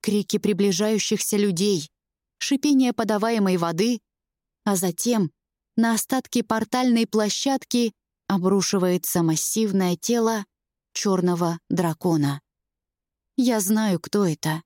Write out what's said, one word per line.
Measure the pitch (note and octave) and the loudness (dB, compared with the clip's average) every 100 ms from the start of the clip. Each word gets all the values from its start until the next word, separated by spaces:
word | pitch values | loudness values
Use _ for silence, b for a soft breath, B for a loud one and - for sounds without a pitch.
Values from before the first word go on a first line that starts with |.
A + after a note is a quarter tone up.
Крики | - G#3 G3 G#3 | 0 -2 0 -2
приближающихся | G3+ F#3+ G3+ F3 G#3+ A3 - G#3 - G#3 | 0 0 0 0 0 0 -2 -4 -2 0
людей, | G#3 E3+ G3+ F#3+ D3 _ _ _ _ _ | 0 0 0 0 -4 _ _ _ _ _
шипение | - - D4+ C4+ B3+ | -4 -2 2 4 2
подаваемой | A#3 G#3+ G#3+ A3 A#3 G3 F3+ | 0 -2 0 0 2 2 2
воды, | E3+ E3 A3+ A#3+ _ _ _ _ _ _ | 0 0 0 -2 _ _ _ _ _ _
а | - G3 | -2 0
затем | F#3 E3 A#3 A#3 E3 _ _ _ _ - | 0 -2 -2 0 0 _ _ _ _ 0
на | A3+ | 0
остатки | A3+ - C4 - B3 | 0 -2 -4 -2 -4
портальной | A3 A3 A3 B3+ B3+ A#3 A3 | -2 -2 -2 0 2 2 2
площадки | G#3+ G#3+ - C#4 C4+ - B3 A#3 - _ _ _ | 0 0 -2 -2 -2 -2 0 0 -4 _ _ _
обрушивается | G3 F3+ G3 F3+ G3 F3+ F3+ F3 F3+ | 0 2 2 2 0 2 0 -2 0
массивное | E3 D#3+ - - A3 G3 F3+ F3 | 2 0 -2 -2 0 2 0 -2
тело | - A#3 A3+ A3 G3+ _ _ _ _ | -2 0 0 -2 -8 _ _ _ _
чёрного | - G#3 F#3 F3+ F3 F3 E3 _ | -6 -2 0 2 0 0 -4 _
дракона. | D#3+ F3 D#3 F#3 E3 C#3+ C#3+ _ _ _ _ _ _ _ _ _ - | -2 -2 -2 0 0 0 -4 _ _ _ _ _ _ _ _ _ -2
Я | B3 A3+ | 0 0
знаю, | F#3 A3 A3 E3+ | 0 0 0 -2
кто | - G#3 F#3+ | -2 -2 0
это. | D#3 D#3+ D#3+ | -2 -4 -6